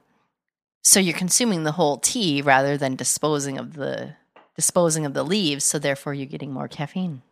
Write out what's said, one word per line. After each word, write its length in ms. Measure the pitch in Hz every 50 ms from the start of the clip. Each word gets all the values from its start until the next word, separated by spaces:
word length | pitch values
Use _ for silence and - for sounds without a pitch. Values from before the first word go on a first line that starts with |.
| _ _ _ _ _ _ _ _ _ _ _ _ _ _ _ _ -
so 160 | - - 208
you're 180 | 190 175 151
consuming 460 | - 185 175 - - 247 233 190 165 156
the 80 | 151
whole 260 | 147 175 165 147 139
tea 460 | - - - - 254 208 165 143 139 139
rather 340 | 143 135 131 135 139 143
than 180 | 139 143 131 131
disposing 640 | 123 135 - - - - 151 151 143 139 139 135
of 160 | 135 120 131 156
the, 400 | 147 139 139 131 - 127 139 147 - _ _ _ - - _ _
disposing 520 | - 151 - - 180 175 165 156 160 156
of 80 | 143 139
the 80 | 143 135
leaves. 420 | 151 196 214 190 147 143 143 -
So 140 | - - 151
therefore 340 | 143 143 135 - - 151 139
you're 140 | 139 135
getting 260 | 131 - 147 143 143 131
more 140 | 135 143
caffeine. 560 | 135 - - 147 - - 185 185 175 143 127 - _